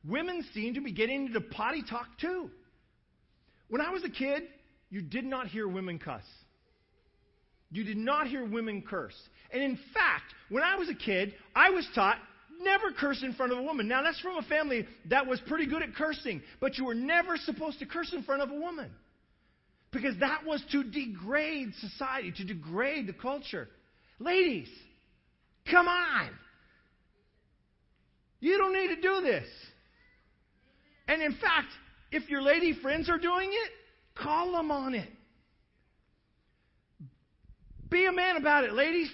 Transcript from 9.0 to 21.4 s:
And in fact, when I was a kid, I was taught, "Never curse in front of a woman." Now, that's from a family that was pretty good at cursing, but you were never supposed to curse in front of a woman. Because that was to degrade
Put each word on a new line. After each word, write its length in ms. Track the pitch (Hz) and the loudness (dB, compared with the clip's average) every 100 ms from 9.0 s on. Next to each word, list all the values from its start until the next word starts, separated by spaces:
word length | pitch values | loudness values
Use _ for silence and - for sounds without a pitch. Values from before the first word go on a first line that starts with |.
| 113 - - - - | -6 -12 -20 -20 -8
And 100 | 254 | -2
in 160 | 277 254 - | -2 -2 -2
fact, 400 | 440 339 151 - - - | 4 4 2 -6 -20 -4
when 140 | 226 | 2
I 120 | 339 392 | 2 2
was 140 | 349 | -2
a 60 | 262 | -4
kid, 380 | - 190 202 - - 233 | 0 0 0 -6 -2 6
I 140 | 349 | 8
was 180 | 381 - | 6 0
taught, 240 | - - - - - - 320 | 2 4 2 -4 -20 -20 -2
"Never 300 | 370 392 403 | 2 4 2
curse 300 | - 285 247 | 0 -2 0
in 120 | 262 | -4
front 180 | 240 254 | -2 0
of 80 | 247 | 0
a 40 | |
woman." 240 | 277 302 214 | -2 -2 0
Now, 140 | 254 | 2
that's 180 | 311 311 | 2 0
from 160 | 370 359 | -4 -4
a 60 | |
family 440 | 226 294 302 240 - - 160 | 0 0 2 -2 -4 -12 0
that 220 | 262 262 | 2 2
was 120 | 254 - | -2 -2
pretty 200 | 320 277 | -2 0
good 160 | 311 | 0
at 100 | 294 - | -4 -2
cursing, 460 | 311 302 262 165 - - | -2 -2 -6 -6 -10 -2
but 200 | 262 269 | -2 0
you 60 | 262 | -2
were 100 | 233 | -2
never 420 | 269 339 359 330 | 2 2 2 -2
supposed 420 | - 262 311 285 | -2 -4 -6 -6
to 60 | 277 | -8
curse 260 | 339 339 | -6 -4
in 100 | 349 | -6
front 180 | 220 277 | -2 -2
of 80 | 285 | -2
a 100 | 294 | -4
woman. 320 | 339 330 233 - _ _ _ _ _ _ _ _ _ | -6 -8 -12 -16 _ _ _ _ _ _ _ _ _
Because 260 | 269 277 190 | -2 -2 0
that 240 | 269 302 311 | 0 0 -2
was 180 | 294 - | -4 0
to 140 | 285 254 | -2 0
degrade 880 | 294 254 185 190 285 | -4 -6 -8 -2 0